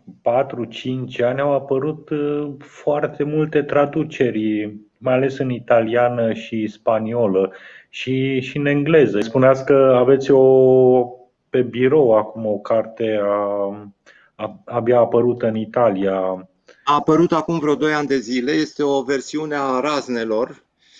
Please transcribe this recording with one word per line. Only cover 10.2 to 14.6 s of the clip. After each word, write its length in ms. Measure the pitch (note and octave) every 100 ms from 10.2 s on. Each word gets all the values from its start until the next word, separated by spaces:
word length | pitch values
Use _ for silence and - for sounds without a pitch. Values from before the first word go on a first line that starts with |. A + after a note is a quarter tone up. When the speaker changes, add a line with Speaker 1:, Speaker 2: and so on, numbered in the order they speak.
| C3+
Speaker 1:
o, 720 | C3+ C3 C3 C3 C3 B2+ B2+ B2 - _ _ _
pe 120 | B2+
birou 560 | A#2+ A#2 B2+ D#3 B2+ G#2+
acum 280 | G#2+ A2+ A2
o 140 | G2+
carte 600 | - A2+ A2+ - A2+ G#2+
a, 720 | G2+ G2+ G2+ G2+ G2 G#2 G2+ _ _ _ _ -
a, 260 | G#2 -